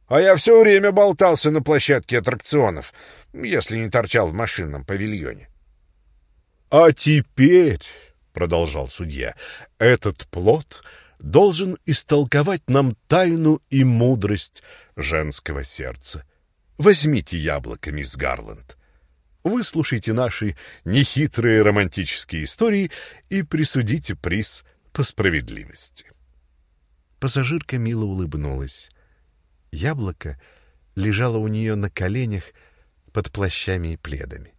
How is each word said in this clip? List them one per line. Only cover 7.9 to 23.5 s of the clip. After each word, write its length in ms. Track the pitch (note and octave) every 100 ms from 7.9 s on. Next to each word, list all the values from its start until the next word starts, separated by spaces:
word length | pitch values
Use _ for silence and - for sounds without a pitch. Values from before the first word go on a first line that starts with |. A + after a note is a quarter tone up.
| - - _ _
продолжал 540 | - F2 E2 E2 D2 C2+
судья, — 480 | - E2+ C2+ A#1 - - - - -
этот 480 | A2+ A#2+ G#2+ - -
плод 560 | F2+ F#2 D3+ - - - - _ _
должен 580 | C#3+ D3+ G3+ E3 F#3+ - -
истолковать 840 | D3 - D3 C3+ C#3+ D3+ F#3 -
нам 260 | C3+ C3+ A2 -
тайну 540 | E3+ F#3 E3 D#3 D#3 _
и 140 | C3+
мудрость 800 | C3 A#2 B2 B2+ G2 G#2 - - - - _ -
женского 680 | C#2+ D#2 D2+ D2 - C#2+
сердца. 600 | C#2 - C2 - - D2+ - _ _ _ _ -
Возьмите 600 | E3+ F#3+ D3+ C3 - F2
яблоко, 540 | D#2 C#2+ A#1 A1+ -
мисс 240 | D2 C2+ -
Гарланд. 640 | C2 A#1+ G#1+ A1 - _ _ _ _ _ _ _
Выслушайте 680 | E3+ A#3+ G#3+ D#3 - A#2 A2+
наши 440 | A2+ B2 - G#2 - - -
нехитрые 800 | - A2+ C3+ C3 D3+ - A#2 A2
романтические 800 | G#2 G#2 F#2+ - E2+ - - D#2+
истории 480 | D2+ - A3+ G3+ F#3 - - - -
и 140 | G3
присудите 720 | E3+